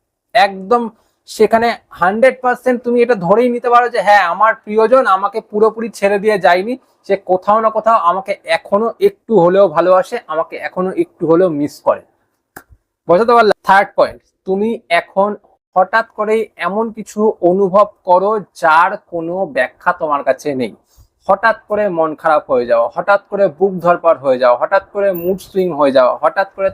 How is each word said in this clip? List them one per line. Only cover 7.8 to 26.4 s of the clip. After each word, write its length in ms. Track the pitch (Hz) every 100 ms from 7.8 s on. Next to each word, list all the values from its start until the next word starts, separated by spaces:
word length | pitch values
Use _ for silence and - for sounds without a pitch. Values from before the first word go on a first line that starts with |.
| 220 226 170
আমাকে 220 | 190 190 - - 165
এখনো 280 | - 202 226 - 196
একটু 240 | - - 214
হলেও 220 | 170 190 196 151
ভালোবাসে, 400 | 175 185 180 160 -
আমাকে 220 | 156 - - 151
এখনো 220 | 185 185 170
একটু 200 | 170 - 160
হলেও 180 | 165 185 147
মিস 160 | 147 - -
করে। 160 | 107 _ _ _ _ _ - _ _ _ _ -
বোঝাতে 240 | 175 233 240
পারলাম? 200 | 214 - -
থার্ড 200 | 196 208 -
পয়েন্ট, 220 | 123 - _ _ 185
তুমি 220 | 196 220 226 - 170
এখন 300 | - 190 208 202 _ _ _ 185
হঠাৎ 300 | 185 226 226 -
করেই 240 | 208 226 - - 175
এমন 180 | 208 226 220
কিছু 240 | 202 214 214 - 175
অনুভব 360 | 190 196 196 202 _ -
করো 220 | 180 202 220 165 -
যার 300 | 165 156 185 - _
কোনো 220 | 170 165 180 180 127
ব্যাখ্যা 340 | 127 _ 180 175
তোমার 220 | 156 139 135
কাছে 200 | 131 147 131
নেই। 140 | 110 - _ _ _ _ -
হঠাৎ 280 | 196 226 220 -
করে 160 | 208 208 165
মন 120 | 156 151
খারাপ 200 | 165 151 -
হয়ে 160 | 127 120
যাওয়া, 160 | 117 120 170
হঠাৎ 240 | 180 202 -
করে 140 | 196 190 143
বুক 140 | 190 185
ধরপড় 340 | 175 175 165 143
হয়ে 140 | 139 127
যাওয়া, 140 | 123 123
হঠাৎ 220 | 156 196 -
করে 140 | 202 196 175
মুড 160 | 175 190 -
সুইং 220 | 190 180 147
হয়ে 180 | 143 131
যাওয়া, 160 | 123 123
হঠাৎ 260 | 156 196